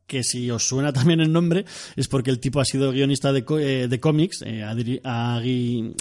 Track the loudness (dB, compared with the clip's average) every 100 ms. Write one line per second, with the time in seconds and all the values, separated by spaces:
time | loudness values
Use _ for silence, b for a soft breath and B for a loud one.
0 | -8 -4 -2 -2 -2 -2 -2 0 0 2
1 | 4 4 4 4 2 0 B B B -6
2 | -2 0 0 -2 0 0 0 2 2 2
3 | 2 2 2 0 0 0 0 0 0 0
4 | 2 2 2 -2 -8 -6 -4 -4 -4 -4
5 | -4 -2 -2 -2 0 0 0 -2 -4 -4